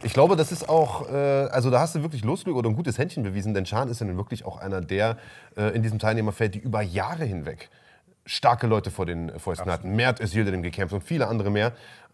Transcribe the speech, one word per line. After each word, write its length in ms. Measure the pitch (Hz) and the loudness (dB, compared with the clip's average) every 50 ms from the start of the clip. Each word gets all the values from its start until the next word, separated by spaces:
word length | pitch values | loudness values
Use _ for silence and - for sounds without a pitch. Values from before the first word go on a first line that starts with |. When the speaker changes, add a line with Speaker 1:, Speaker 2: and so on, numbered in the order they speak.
Speaker 1:
Ich 100 | - 107 | -6 0
glaube, 240 | - 131 143 175 196 | 6 6 8 8 8
das 160 | 160 156 - | 4 4 0
ist 160 | 180 - - - | 0 -8 0 4
auch, 400 | 156 165 156 120 98 - - - | 4 4 4 4 0 -8 -8 -4
äh, 60 | - | -2
also 560 | 139 139 139 139 139 139 135 - 131 120 131 | 0 2 2 4 2 2 2 2 2 4 6
da 100 | 123 123 | 6 4
hast 140 | 160 160 - | 4 2 0
du 80 | 160 | -4
wirklich 200 | 143 170 151 123 104 | -4 -4 -4 -2 -2
Losglück 320 | 113 160 - - 180 156 | -2 -2 -2 -2 -2 0
oder 120 | 127 117 117 | 0 2 2
ein 60 | 107 | 0
gutes 220 | 123 175 135 110 - | 0 0 -2 0 -2
Händchen 240 | 143 185 - - | -2 -2 -2 -4
bewiesen, 320 | 113 98 95 101 95 110 104 | -4 -2 -2 -2 -2 0 -2
denn 100 | 98 95 | -2 -2
Can 240 | - 104 110 139 123 | 0 -2 -2 -2 -2
ist 120 | 117 - | -4 -4
ja 60 | 117 | -4
nun 100 | 98 90 90 | -4 -4 -4
wirklich 260 | 107 - 123 110 - | -4 -6 -8 -10 -10
auch 140 | 95 - - | -12 -12 -10
einer 220 | - 98 98 95 | -8 -6 -6 -6
der, 340 | 85 78 95 98 107 113 113 - - - - - - - - | -4 -2 0 2 2 2 0 -2 -10 -20 -20 -20 -20 -16 -6
äh, 180 | - 104 107 - | -2 -2 0 0
in 80 | 113 | 0
diesem 160 | 113 113 107 107 | 0 0 -2 0
Teilnehmerfeld, 560 | 107 107 110 117 110 107 101 - 117 104 92 | 0 2 2 2 0 -2 0 0 -2 -2 -2
die 20 | 104 | -4
über 240 | - 123 110 107 | -6 -4 -2 -2
Jahre 420 | 107 90 85 98 95 120 170 160 160 | -2 -2 -2 -4 -4 -4 -4 -4 -4
hinweg 460 | 117 92 85 73 73 - - - - _ _ _ _ _ _ _ _ _ _ _ | -4 -4 -4 -6 -8 -10 -12 -16 -20 _ _ _ _ _ _ _ _ _ _ _
starke 400 | - - - - 127 120 117 - | -8 -8 2 4 4 4 4 2
Leute 240 | 113 110 107 - 98 | 2 2 2 2 -2
vor 160 | - - 92 | -6 -4 -4
den 240 | 82 87 82 85 80 - 85 | -4 -4 -4 -6 -6 -8 -8
Fäusten 320 | - 98 85 82 92 92 | -6 -6 -4 -4 -2 -4
Speaker 2:
Absolut. 20 | |
Speaker 1:
hatten. 240 | 87 82 87 92 98 | -4 -4 -2 -2 0
Mert 240 | 110 120 131 120 - | 2 2 2 2 0
Özil, 220 | 113 101 82 110 107 | -4 -2 0 0 0
der 60 | 98 | 0
dem 100 | 92 92 82 | 0 -2 -4
gekämpft 280 | 87 80 - 98 85 | -6 -4 -4 -4 -4
und 100 | 101 98 - | -4 -6 -4
viele 240 | - 165 156 123 101 | -4 -2 0 0 0
andere 220 | 117 110 98 101 | 0 -2 0 0
mehr. 220 | 104 104 107 120 117 - - - - - - - | 2 2 2 0 0 -6 -20 -20 -20 -20 -20 -14